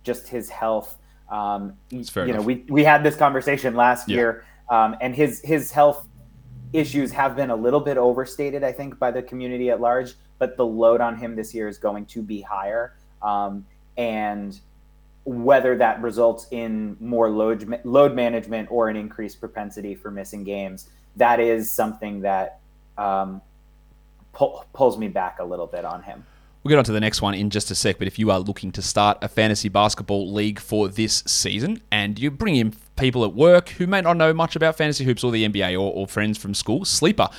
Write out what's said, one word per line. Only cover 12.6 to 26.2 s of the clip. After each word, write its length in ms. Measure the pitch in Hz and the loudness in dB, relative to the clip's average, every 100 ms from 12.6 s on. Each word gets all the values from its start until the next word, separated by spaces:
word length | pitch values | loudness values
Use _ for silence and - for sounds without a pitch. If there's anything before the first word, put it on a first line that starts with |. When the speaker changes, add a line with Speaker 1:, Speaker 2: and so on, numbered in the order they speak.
| 101 113 120 - _ _ | -4 -4 -6 -10 _ _
Speaker 1:
Um, 420 | 104 101 101 98 98 _ _ - | -2 -2 -2 -6 -14 _ _ -6
and 600 | 120 110 107 104 101 95 _ _ _ _ _ _ | -4 -2 -4 -4 -8 -12 _ _ _ _ _ _
whether 540 | - 123 120 139 127 120 | -8 -4 4 6 6 4
that 240 | 117 110 | 2 2
results 460 | 117 107 117 113 - | -4 2 2 2 -6
in 460 | 123 117 110 107 101 | -8 -6 -6 -6 -10
more 300 | 113 120 113 | -4 2 2
load 360 | 107 110 113 107 | 2 0 0 -4
ma-, 100 | 117 | -8
load 300 | 123 131 143 | 2 4 6
management 560 | 123 120 117 104 113 104 | 4 0 -2 -4 -8 -4
or 200 | 120 110 | 0 0
an 60 | 107 | -2
increased 440 | 107 - 104 - | -8 -10 -12 -10
propensity 540 | 110 - 104 101 101 | -12 -10 -12 -10 -12
for 160 | 95 107 | -12 -12
missing 340 | 101 95 104 | -12 -12 -12
games, 460 | 98 101 98 95 - _ _ - | -8 -8 -8 -12 -20 _ _ 2
that 240 | 120 120 | 4 4
is 320 | 117 113 110 | 4 2 -2
something 480 | - 110 107 104 101 | -2 -2 -2 -10 -6
that, 380 | 98 95 95 - _ _ _ - | -2 -2 -2 -10 _ _ _ -6
um, 420 | 104 95 95 95 - _ _ _ _ _ _ _ - | -2 -2 -4 -8 -18 _ _ _ _ _ _ _ -20
pu-, 260 | - 135 - - | -2 -2 -2 -18
pulls 240 | - 131 107 | 2 2 2
me 100 | 107 | -4
back 300 | 92 90 - | -4 -4 -6
a 60 | |
little 220 | 87 90 85 | -8 -8 -8
bit 200 | 90 85 | -8 -10
on 160 | 90 | -10
him. 240 | 92 - | -14 -18